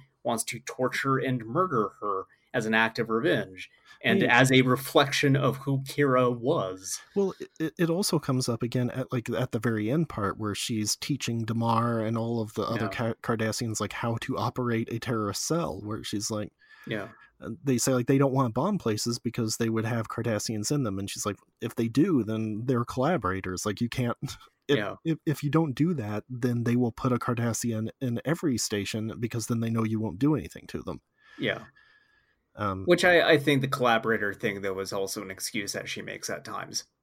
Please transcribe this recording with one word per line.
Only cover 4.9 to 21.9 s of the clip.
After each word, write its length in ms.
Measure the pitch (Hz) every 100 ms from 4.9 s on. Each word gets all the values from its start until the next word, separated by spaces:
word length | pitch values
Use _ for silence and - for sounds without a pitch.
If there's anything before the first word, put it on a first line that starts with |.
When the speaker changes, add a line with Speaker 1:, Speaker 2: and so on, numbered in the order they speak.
| 156 139 - 143 135
Speaker 1:
of 220 | 135 135
who 220 | 143 135
Kira 520 | 135 - 143 127 123 120
was. 640 | 120 156 95 92 98 - - 202
Speaker 2:
Well, 180 | 196 - - -
it, 140 | 156 -
it 120 | 165
also 300 | 165 202 156
comes 280 | - 127 123
up 120 | 113
again 280 | 117 127 123
at, 200 | - 127
like, 180 | 127 117
at 220 | 117 123
the 80 | 120
very 300 | 120 110 107
end 200 | 156 160
part 280 | - 98 -
where 160 | 107 101
she's 400 | - 113 104 -
teaching 480 | - 139 - 117
Damar 560 | 110 117 117 113 117 117
and 160 | 110 113
all 240 | 117 117
of 120 | 110
the 100 | 113
other 220 | 107 117 110
Speaker 1:
Yeah. 220 | - 117
Speaker 2:
Ca-, 0 | 113
Cardassians, 560 | - 113 110 - 117 107
like, 140 | 104
how 240 | - 120 113
to 160 | - 127
operate 540 | 110 - 123 113 -
a 80 | 117
terrorist 460 | - 113 101 95 -
cell, 320 | 160 165 95
where 200 | 104 110
she's 260 | - 104 101
like, 200 | 107 - _ _ - -
Speaker 1:
Yeah. 200 | 107 95 - - _
Speaker 2:
uh, 100 | 80 113
they 140 | 139 123
say, 160 | -
like, 140 | 127 120
they 100 | 139
don't 160 | 139
wanna 160 | 135 127
bomb 280 | 117 175 202
places 400 | 113 110 120 120
because 400 | 120 120 113 -
they 120 | 113
would 160 | 113 110
have 240 | 117 107
Cardassians 600 | - 117 104 - 110 104
in 120 | 147
them. 160 | 117 98
And 100 | 98
she's 160 | - 104
like, 120 | 98 _ -
"If 140 | 117 -
they 120 |
do, 360 | 117